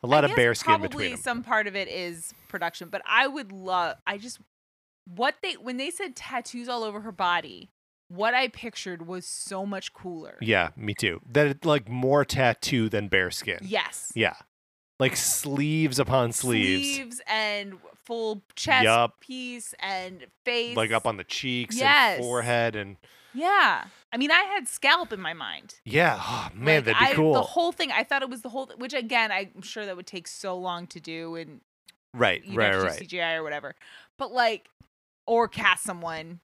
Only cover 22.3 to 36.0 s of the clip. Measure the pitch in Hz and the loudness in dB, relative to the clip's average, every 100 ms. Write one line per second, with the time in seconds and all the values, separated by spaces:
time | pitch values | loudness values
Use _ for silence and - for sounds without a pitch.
22.3 | 123 120 120 117 107 101 98 _ _ _ | 0 2 2 2 0 -8 -12 _ _ _
23.3 | 247 339 403 285 160 190 - _ 233 285 | -4 2 4 4 2 -6 -18 _ -4 4
24.3 | 339 392 403 254 - 269 339 359 214 170 | 4 4 -2 -6 -2 2 2 2 -8 -8
25.3 | 165 117 78 - - - 135 170 113 - | -8 -10 -12 -16 -20 0 4 4 2 -4
26.3 | - - 98 131 156 113 113 254 - 156 | -6 -8 -2 4 4 6 4 4 6 6
27.3 | 143 - - 339 - 320 214 - 277 262 | 4 2 0 0 0 -2 -2 0 -2 -2
28.3 | 247 247 240 262 - 247 277 226 247 220 | -8 -10 -10 -10 -10 -8 -6 -2 0 0
29.3 | 190 196 - - - 208 180 180 190 175 | -2 -6 -14 -14 -10 -10 -10 -12 -14 -14
30.3 | - 196 180 180 175 175 175 156 165 165 | -10 -8 -6 -6 -8 -10 -16 -12 -10 -8
31.3 | 165 160 143 _ _ _ _ _ 120 117 | -10 -12 -16 _ _ _ _ _ 2 2
32.3 | 90 95 98 107 95 92 76 - 180 170 | 2 -2 2 4 4 2 0 -8 -4 -2
33.3 | 165 156 147 143 - - - - _ 269 | -2 -4 -8 -10 -16 -20 -20 -20 _ -6
34.3 | 240 240 214 _ _ _ _ _ _ - | 2 2 2 _ _ _ _ _ _ 0
35.3 | 233 226 - 214 185 214 180 | 2 2 2 2 4 0 -8